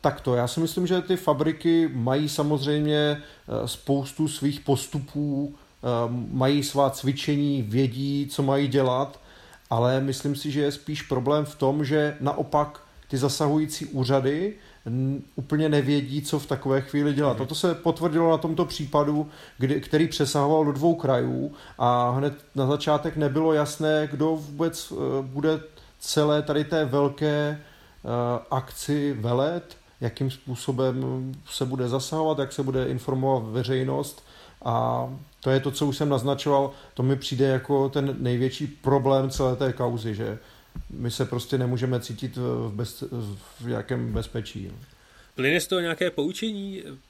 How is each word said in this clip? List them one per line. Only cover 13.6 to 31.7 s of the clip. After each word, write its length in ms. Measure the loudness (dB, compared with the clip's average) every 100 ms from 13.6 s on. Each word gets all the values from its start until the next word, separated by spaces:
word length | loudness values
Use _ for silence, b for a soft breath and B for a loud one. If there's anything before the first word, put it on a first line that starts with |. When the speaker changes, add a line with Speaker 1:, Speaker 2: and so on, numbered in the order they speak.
| 0 -4 -6
Speaker 1:
úřady 680 | -2 2 2 2 0 -4 -6 B B -6
n-, 360 | -2 0 -2 -6 -12
úplně 340 | -2 2 4
nevědí, 520 | 4 4 0 0 -6
co 180 | -2 -4
v 60 | -2
takové 360 | -4 2 0
chvíli 320 | 2 0 2
dělat. 200 | 2 2
Speaker 2:
Mhm. 80 | 0
Speaker 1:
A 40 | -4
to 100 | 0
se 200 | 0 2
potvrdilo 540 | 0 0 0 4 4
na 80 | 4
tomto 280 | 2 0 -2
případu, 640 | -4 0 2 2 0 -2 B B -2
kdy, 240 | 0 0
který 260 | 2 2 2
přesahoval 580 | 2 0 2 4 4 2
do 60 |
dvou 240 | 2 2 2
krajů 560 | 2 2 2 -2 -4 B B 0
a 320 | 2 4 2
hned 240 | 2 -2 -4 -6 -2
na 120 | 0
začátek 500 | 0 2 2 0 0
nebylo 360 | 0 2 4
jasné, 540 | 4 2 0 2 2 0
kdo 240 | 0 0 0
vůbec, 580 | -6 -2 -2 -2 -10
eh, 20 | -4 -2 -2
bude 380 | -4 -2 0 0 -4 -20 B B
celé 420 | -2 2 4 2
tady 220 | 2 -2
té 220 | 0 0 2
velké, 760 | 2 2 2 0 0 -2 -4
eh, 800 | -12 -20 -20 -14 -6 -2 0 -2 -2
akci 640 | -4 -4 -10 -4 -2 -2
velet, 640 | -2 0 0 0 -2 -8 -20 b b
jakým 300 | -6 -2 -4
způsobem 640 | -4 -10 -6 -4 0 0 0 -4 -4 -6 -10 -12
se 160 | -6
bude 220 | -4